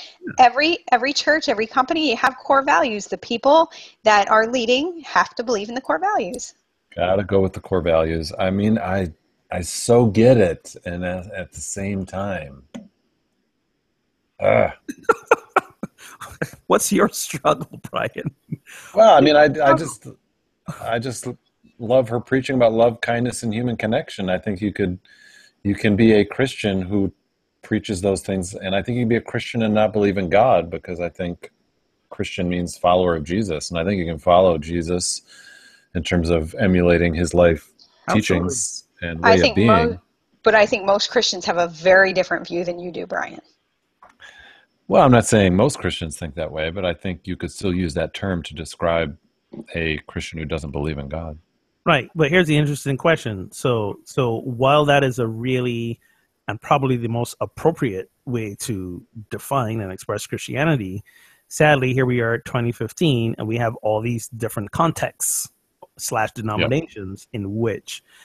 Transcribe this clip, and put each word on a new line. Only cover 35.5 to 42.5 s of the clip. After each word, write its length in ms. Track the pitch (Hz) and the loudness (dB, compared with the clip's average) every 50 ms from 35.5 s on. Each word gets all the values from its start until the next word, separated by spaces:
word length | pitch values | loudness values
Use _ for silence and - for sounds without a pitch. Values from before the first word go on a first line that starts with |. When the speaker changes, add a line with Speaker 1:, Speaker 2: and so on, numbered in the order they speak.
| - - - - _ _ _ _ - | -20 -20 -20 -20 _ _ _ _ -8
Speaker 3:
in 80 | 87 82 | -6 -4
terms 260 | - 92 90 80 82 | 0 0 0 2 2
of 240 | 87 82 78 80 - | 0 0 0 -2 -4
emulating 580 | - 110 95 92 90 87 87 85 82 85 87 82 | 0 2 2 4 4 4 4 4 4 4 2 0
his 200 | 85 90 82 - | 0 -2 0 4
life 360 | 87 87 85 82 78 - _ _ _ _ _ _ _ - - | 6 6 6 4 2 -4 _ _ _ _ _ _ _ -6 0
Speaker 1:
Absolutely. 140 | 185 208 196 - - 170 170 - | 0 0 2 2 0 0 0 -2
Speaker 3:
teachings 340 | - - - - - - - _ _ - | -4 -4 -6 -8 -8 -12 -18 _ _ -12
and 220 | 90 85 82 80 - | -10 -8 -8 -2 2
Speaker 2:
I 60 | 233 | 4
Speaker 3:
way 40 | 226 | 4
of 60 | - | 6
Speaker 2:
think 140 | - - 214 | 4 2 2
Speaker 3:
being. 120 | - 208 117 | 2 4 4
Speaker 2:
mo-, 300 | 220 226 233 240 - - _ _ _ _ _ _ _ _ - | 4 4 2 0 -4 -6 _ _ _ _ _ _ _ _ 0
but 120 | 226 214 | 4 4
I 100 | 214 208 | 4 4
think 200 | 214 240 208 185 | 4 2 -4 0
most 240 | 196 196 208 - - | 0 0 0 0 0
Christians 340 | - 247 214 - - 180 - | -2 -2 0 0 -4 -6 -4
have 120 | 208 175 170 | -4 -2 -2
a 100 | 170 175 | -2 -4
very 460 | 165 156 160 185 185 190 196 190 185 | -4 -2 2 4 6 6 6 4 2
different 340 | 185 175 - 175 160 180 | -2 -2 -2 -2 -6 -6
view 160 | - | -6